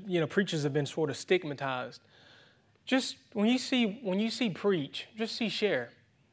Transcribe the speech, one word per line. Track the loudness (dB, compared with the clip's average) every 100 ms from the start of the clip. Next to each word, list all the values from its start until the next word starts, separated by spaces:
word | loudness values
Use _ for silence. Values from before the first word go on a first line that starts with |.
| -2
you | 0
know, | 2
preachers | 2 2 0
have | 0
been | 0 0
sort | 0 -2
of | -2
stigmatized. | 0 0 0 -6 -4 -4 -8 -12 _ -20 -20 -20 -20 _ _ _ 0
Just | 0 0 -6 _
when | 0 2
you | 2
see, | 2 2 2 0
when | -2 0
you | 0
see | 0 -2
preach, | 0 2 2 0 -8 -10
just | -6 -6 -2
see | -2
share. | 0 0 0 -2 -12 _ _ _